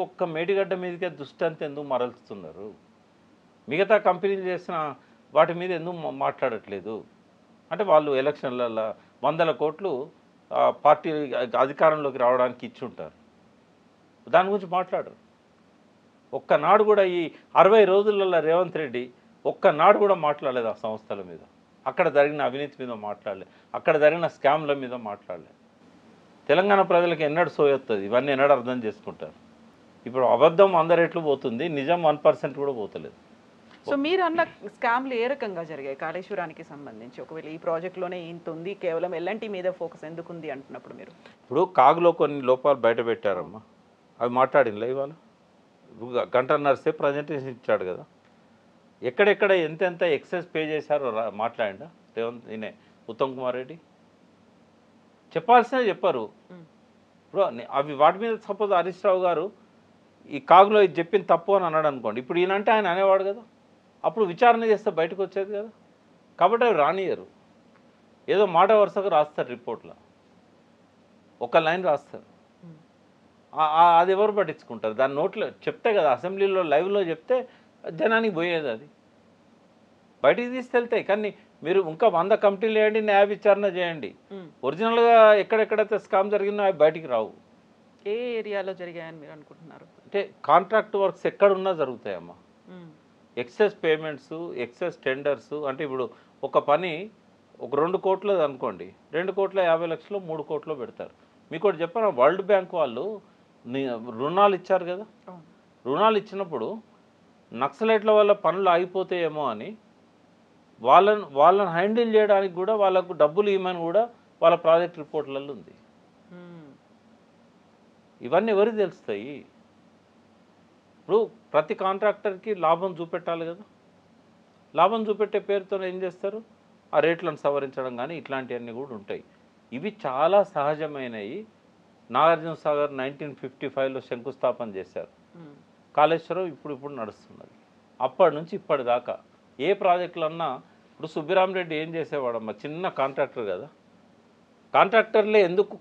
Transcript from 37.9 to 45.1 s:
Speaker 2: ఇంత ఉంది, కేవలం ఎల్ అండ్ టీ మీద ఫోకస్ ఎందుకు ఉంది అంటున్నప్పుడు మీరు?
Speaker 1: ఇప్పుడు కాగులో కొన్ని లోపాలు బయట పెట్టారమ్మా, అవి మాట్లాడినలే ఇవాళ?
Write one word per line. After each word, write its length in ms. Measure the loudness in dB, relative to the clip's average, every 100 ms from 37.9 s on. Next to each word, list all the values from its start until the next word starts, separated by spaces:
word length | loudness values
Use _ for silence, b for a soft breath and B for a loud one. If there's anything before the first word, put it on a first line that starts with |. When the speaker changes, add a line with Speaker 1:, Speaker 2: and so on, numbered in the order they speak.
| -8 -8 -8 -12
Speaker 2:
ఇంత 140 | -12 -12 -10
ఉంది, 180 | -10 -6
కేవలం 320 | -4 -4 -4 -4
ఎల్ 100 | -6
అండ్ 80 | -6
టీ 40 | -8 -6
మీద 160 | -6 -6
ఫోకస్ 240 | -10 -12 -16
ఎందుకు 200 | -14 -14
ఉంది 140 | -14 -12 -12
అంటున్నప్పుడు 400 | -14 -18 -18 -20
మీరు? 120 | -20 -20 B _
Speaker 1:
ఇప్పుడు 200 | -4 -2 2 6
కాగులో 320 | 6 6 4 4
కొన్ని 200 | 0 0 0
లోపాలు 300 | 2 2 2 2
బయట 140 | 2 -2
పెట్టారమ్మా, 500 | -2 -2 -4 -6 -16 -20 _ _ _ _ -6
అవి 120 | -2 2
మాట్లాడినలే 500 | 4 4 2 0 -6 -6
ఇవాళ? 180 | -8